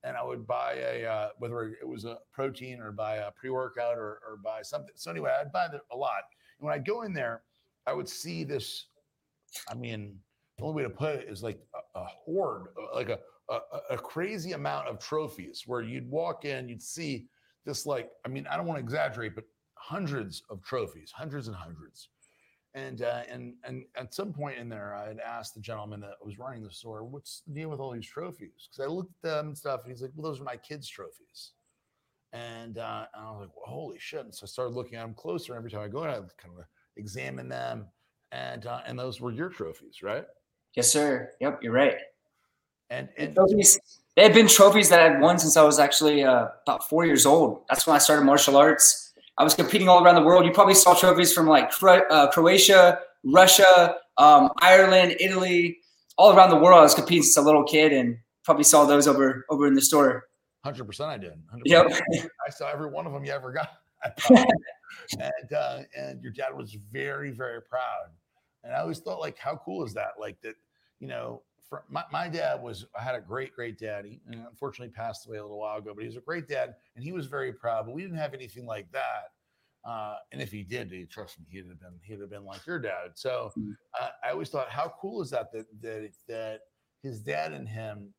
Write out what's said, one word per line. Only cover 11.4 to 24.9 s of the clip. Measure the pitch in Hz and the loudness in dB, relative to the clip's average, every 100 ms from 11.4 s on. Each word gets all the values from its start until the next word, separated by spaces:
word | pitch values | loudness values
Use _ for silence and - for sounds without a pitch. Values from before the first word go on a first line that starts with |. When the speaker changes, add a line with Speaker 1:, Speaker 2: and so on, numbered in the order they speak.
Speaker 1:
like, | 110 98 _ | -16 -16 _
a, | - - - | -20 -20 -20
a | 90 | -20
horde, | - - 180 175 101 92 - | -20 -12 -8 -8 -10 -18 -20
uh, | 110 | -14
like | 123 113 | -12 -10
a, | 113 _ _ _ | -12 _ _ _
a, | 117 - - - | -14 -14 -20 -14
a | 123 | -14
crazy | - 156 185 214 170 | -12 -14 -12 -12 -14
amount | 160 143 143 131 | -12 -12 -12 -12
of | 110 | -16
trophies | - 156 151 - 78 69 - | -12 -12 -12 -16 -20 -20 -14
where | 123 | -14
you'd | 113 131 123 | -12 -16 -14
walk | 143 170 160 143 | -12 -10 -12 -14
in, | 135 127 | -14 -14
you'd | 117 | -20
see | - - 160 127 117 _ _ _ | -20 -16 -14 -14 -16 _ _ _
this, | - 143 143 | -16 -14 -10
like, | 135 117 _ - | -10 -12 _ -18
I | |
mean, | 135 139 | -16 -12
I | 156 | -12
don't | 175 | -10
wanna | 156 | -12
exaggerate, | 120 147 143 120 110 | -12 -8 -8 -10 -16
but | - - _ _ | -16 -20 _ _
hundreds | _ - 175 180 139 101 - _ | _ -16 -12 -10 -12 -14 -18 _
of | 101 | -20
trophies, | - 127 107 85 76 | -14 -12 -12 -16 _
hundreds | - 156 139 113 | -20 -18 -16 -16
and | 98 | -18
hundreds. | 82 80 80 _ _ _ _ _ _ _ _ | -20 -20 -20 _ _ _ _ _ _ _ _
And, | 135 135 127 | -20 -20 -12
uh, | 120 120 120 | -10 -10 -14
and, | 123 123 123 | -18 -20 -20
and | 127 127 127 - | -20 -20 -18 -20
at | 113 | -20
some | - 202 | -16 -16
point | 143 143 127 | -14 -16 -16
in | 120 | -18
there, | 110 101 | -18 -16